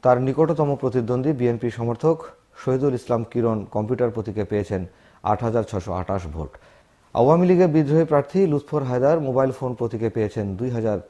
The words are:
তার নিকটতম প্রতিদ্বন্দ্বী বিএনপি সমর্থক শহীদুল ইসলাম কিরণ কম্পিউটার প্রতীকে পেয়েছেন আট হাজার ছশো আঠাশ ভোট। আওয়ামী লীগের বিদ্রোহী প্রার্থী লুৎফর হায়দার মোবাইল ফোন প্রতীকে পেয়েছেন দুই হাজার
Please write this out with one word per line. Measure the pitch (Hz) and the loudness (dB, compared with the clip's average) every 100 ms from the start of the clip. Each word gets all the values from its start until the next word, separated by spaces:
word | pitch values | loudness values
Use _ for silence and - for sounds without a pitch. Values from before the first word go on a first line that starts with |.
তার | 127 123 131 | 4 4 2
নিকটতম | 135 156 160 147 139 | 2 0 2 0 0
প্রতিদ্বন্দ্বী | 131 123 117 123 131 143 | 0 0 0 -2 0 0
বিএনপি | 123 117 120 113 | 0 0 -4 -4
সমর্থক | 117 117 156 160 - - _ - | -4 0 0 0 -4 -20 _ -8
শহীদুল | - 131 139 123 | -2 0 0 -2
ইসলাম | - 120 113 | -2 -2 -2
কিরণ | 120 117 110 101 104 | -2 0 0 -4 -4
কম্পিউটার | 107 123 123 113 | -2 0 0 -2
প্রতীকে | 107 104 98 | -6 -4 -2
পেয়েছেন | 104 98 98 87 _ _ _ 92 | -2 -2 -4 -6 _ _ _ -2
আট | 104 117 | 0 0
হাজার | 117 104 | -2 -2
ছশো | 101 90 90 | -6 -4 -6
আঠাশ | 92 98 87 | -4 -4 -6
ভোট। | 76 73 - - _ _ _ _ - | -10 -10 -12 -20 _ _ _ _ 2
আওয়ামী | 123 165 180 | 4 4 4
লীগের | 180 180 156 | 4 4 4
বিদ্রোহী | 143 156 156 | 2 2 4
প্রার্থী | 147 135 185 190 | 2 0 0 2
লুৎফর | 147 - 151 131 | 0 -2 -4 -2
হায়দার | 123 131 165 139 | 0 2 2 0
মোবাইল | 127 131 127 | 0 0 0
ফোন | 131 123 | -6 -4
প্রতীকে | 117 113 113 107 | -4 -2 -4 -2
পেয়েছেন | 107 110 101 95 | -2 -2 -6 -4
দুই | 127 117 | -4 -2
হাজার | 110 104 | -2 -2